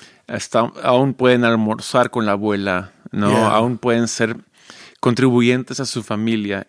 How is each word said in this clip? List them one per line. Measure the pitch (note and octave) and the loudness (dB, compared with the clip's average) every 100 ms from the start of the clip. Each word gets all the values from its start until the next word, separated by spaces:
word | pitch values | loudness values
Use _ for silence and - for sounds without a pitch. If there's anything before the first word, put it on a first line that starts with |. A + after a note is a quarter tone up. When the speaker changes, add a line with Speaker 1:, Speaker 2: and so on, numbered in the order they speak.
| - _ - | -14 _ -12
Speaker 1:
Está, | G#2+ - A#2 A2+ - | -10 -2 -2 -2 -2
aún | - B2 C3+ | 2 2 2
pueden | B2+ B2+ B2 A#2+ | 2 2 4 2
almorzar | A2+ G#2+ A2 - C3 A#2 | 2 0 -4 -2 0 0
con | B2 G#2+ | 0 -2
la | |
abuela, | G2+ G#2+ G2+ G2 F2+ F#2 _ - | -2 -2 -2 -2 -4 -6 _ -10
¿no? | - G2+ | -2 0
Speaker 2:
Yeah. | G#2+ A2 G#2+ | 2 2 2
Speaker 1:
Aún | A#2 A#2 | 0 -2
pueden | B2 A#2 A#2 | 0 0 0
ser | - A2+ A2+ - _ - - - _ | -2 -4 -4 -16 _ -20 -20 -20 _
contribuyentes | B2+ A#2 C3 A#2+ A#2+ B2+ B2+ B2+ | -2 2 4 4 4 2 -4 -8
a | C3 | -8
su | B2 | -8
familia | G#2 G#2+ A2 A2+ G2+ G2 | -6 -4 -2 -2 -2 -4